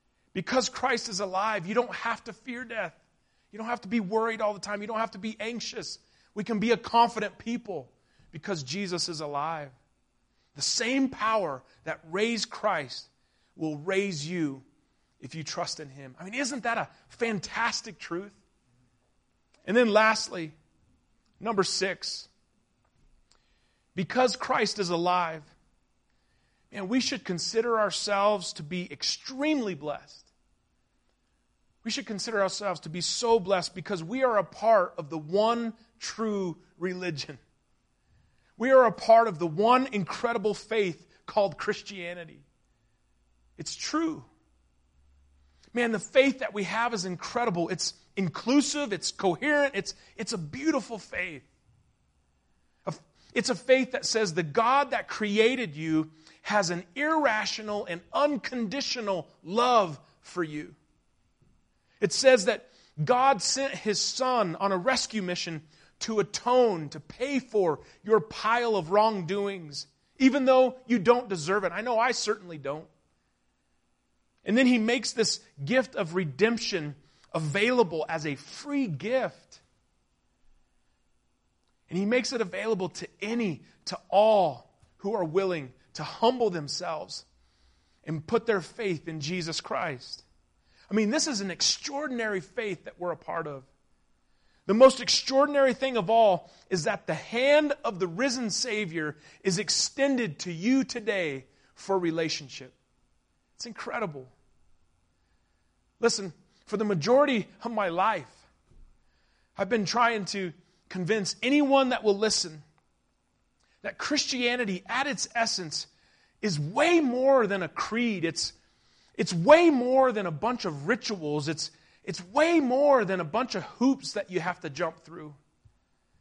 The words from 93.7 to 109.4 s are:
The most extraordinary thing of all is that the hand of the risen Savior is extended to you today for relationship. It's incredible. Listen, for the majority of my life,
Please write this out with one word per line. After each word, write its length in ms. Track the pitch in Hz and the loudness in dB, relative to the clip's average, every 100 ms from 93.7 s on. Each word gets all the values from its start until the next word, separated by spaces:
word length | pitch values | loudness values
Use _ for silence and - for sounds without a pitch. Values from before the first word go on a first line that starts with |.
| _ _ _ _ _ _ _ _ _ - | _ _ _ _ _ _ _ _ _ 2
The 80 | |
most 260 | 208 262 262 | 10 10 8
extraordinary 760 | 233 - - 269 285 285 269 | 0 0 2 4 4 6 4
thing 220 | 240 254 247 | 4 -2 0
of 140 | 180 | 2
all 400 | 226 220 175 - - - | 6 6 4 0 -20 -4
is 140 | 185 | -2
that 220 | 156 202 - | 0 -2 -4
the 80 | |
hand 580 | 160 - 226 269 294 302 - | -6 -4 0 4 6 4 0
of 140 | 226 190 | -4 -4
the 80 | 185 | -4
risen 440 | 165 269 247 233 | 0 -2 -2 -4
Savior 640 | - 254 214 202 160 156 143 - - | -4 -4 -4 -4 -4 -6 -8 -16 -8
is 160 | 196 180 | -2 -2
extended 800 | 208 - - - 277 262 220 139 | 0 -2 -2 0 2 2 -2 -6
to 120 | 185 | -8
you 320 | 165 196 269 | -4 2 2
today 640 | 254 247 214 202 165 135 127 _ _ | 2 -4 -4 -2 -2 -6 -10 _ _
for 240 | - - 196 | -12 -2 0
relationship. 760 | 170 160 165 - 139 - 131 _ _ _ _ _ _ _ _ - | 0 0 -2 -4 -10 -16 -18 _ _ _ _ _ _ _ _ -16
It's 100 | 240 | -14
incredible. 640 | - - 240 208 147 127 _ _ _ _ _ _ _ _ _ _ _ _ _ _ _ _ - | -12 -8 -6 -6 -8 -16 _ _ _ _ _ _ _ _ _ _ _ _ _ _ _ _ 0
Listen, 320 | 226 220 196 - _ _ - | 0 0 -6 -12 _ _ -8
for 100 | 208 | -4
the 80 | |
majority 640 | 214 185 151 254 285 240 - - | 0 0 4 6 6 2 -2 -8
of 100 | 233 | -8
my 160 | 220 190 | -4 -2
life, 420 | 170 202 202 127 _ _ _ _ - - _ _ _ _ _ | 0 0 0 -6 _ _ _ _ -20 -20 _ _ _ _ _